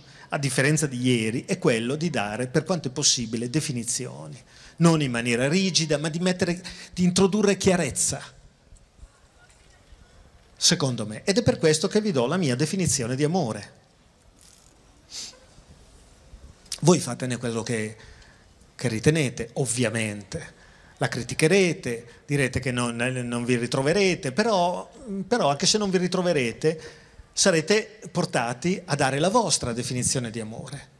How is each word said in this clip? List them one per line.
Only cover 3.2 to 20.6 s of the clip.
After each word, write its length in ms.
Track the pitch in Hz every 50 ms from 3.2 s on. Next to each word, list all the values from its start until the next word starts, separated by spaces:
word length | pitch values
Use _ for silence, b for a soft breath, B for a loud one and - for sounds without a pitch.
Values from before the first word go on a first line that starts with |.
| 117 107 117 113 117 123
definizioni. 920 | 120 156 147 - 127 120 110 - - - 127 127 127 143 156 151 143 127 B B B B B B B -
Non 220 | 165 170 165 156 147
in 80 | 131
maniera 360 | 120 117 120 123 120 113 127 139
rigida, 520 | 165 190 196 185 156 147 165 147 151 143
ma 100 | 151 165
di 80 | 151 170
mettere, 420 | 180 185 180 180 202 175 175 180 B B B B B B
di 120 | - - 185
introdurre 520 | 180 180 185 190 190 190 214 208 202 196
chiarezza, 640 | 190 - 190 180 175 160 127 - - - - 143 135 - - - - - - _ _ _ _ - - _ _ _ - - - _ _ _ _ _ _ - - _ _ _ - - _ _ _ - - - - - - - - - - _ _ - -
secondo 480 | - - 170 - 147 131 123 113 110
me. 180 | 104 107 117 -
Ed 140 | - 196 226
è 60 | 220
per 160 | - - -
questo 280 | 170 160 151 156 - 190
che 140 | - 214
vi 100 | 208 214
do 140 | 165 131 117
la 120 | 127 160 190
mia 180 | 180 135 120
definizione 600 | 120 156 151 - 190 175 147 - - 117 113 127
di 80 | 131 151
amore. 500 | 147 170 190 151 113 104 104 101 - - - _ _ _ _ _ _ _ _ _ _ _ _ - - - - _ - - _ _ - _ _ _ B B B B B - - - - - - - - - - - - - - - - - - - - - - - - - _ - - - -
Voi 200 | - 151 180 143
fatene 380 | - - 120 - 131 127 123 113
quello 240 | 127 120 113 113
che, 340 | 107 - 120 110 107 107 110 B B B B B B B B B B B _ _ _ _ _
che 140 | - - 120
ritenete, 640 | 110 110 - 156 151 165 143 120 123 - 113 - -
ovviamente. 1000 | 139 139 120 110 123 123 107 113 113 110 107 104 104 104 - - 165 - - B B